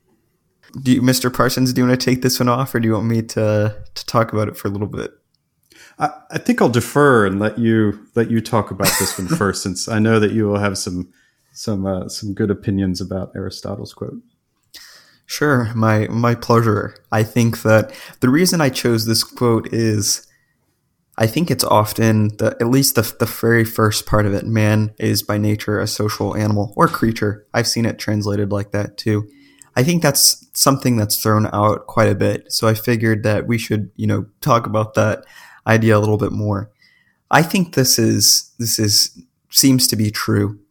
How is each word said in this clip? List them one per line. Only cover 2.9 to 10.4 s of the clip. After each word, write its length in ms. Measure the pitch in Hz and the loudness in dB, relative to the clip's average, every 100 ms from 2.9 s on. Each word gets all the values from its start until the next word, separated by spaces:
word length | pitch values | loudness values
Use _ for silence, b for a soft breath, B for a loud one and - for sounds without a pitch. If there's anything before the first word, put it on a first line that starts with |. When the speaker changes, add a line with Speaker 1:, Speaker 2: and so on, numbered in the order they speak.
Speaker 1:
want 140 | 110 113 | 0 0
me 140 | 113 | -2
to, 540 | 113 - 107 107 107 - - | -2 -2 0 0 0 -4 -12
to 120 | - - | -14 -2
talk 260 | 120 113 | 0 0
about 160 | 107 104 | -2 -4
it 100 | - | -6
for 100 | 101 | -8
a 40 | |
little 160 | 98 101 | -6 -6
bit? 240 | - - - _ _ _ _ _ B B - | -8 -10 -12 _ _ _ _ _ B B -6
Speaker 2:
I, 100 | - - _ | -6 -6 _
I 60 | - | -6
think 240 | - 240 | -2 2
I'll 80 | 175 | 2
defer 560 | 117 - 143 143 120 98 | 2 0 4 6 6 4
and 140 | 98 | 2
let 200 | 107 113 | -2 0
you, 480 | 113 113 107 101 - 117 | 2 4 2 -2 -4 -2
let 160 | 113 | 0
you 100 | 113 | 0
talk 300 | 107 113 98 | 0 -2 -2
about 160 | 98 98 - | -2 -2 0
this 180 | 95 - | -4 -4
one 100 | 92 | -4
Speaker 1:
<laughs> 100 | 165 | 0
Speaker 2:
first, 260 | 101 92 | 0 -2
since 240 | 101 90 - | -6 -6 -4
I 120 | 110 | 0
know 200 | 110 113 | 4 4
that 120 | 104 | 2
you 160 | 110 | 2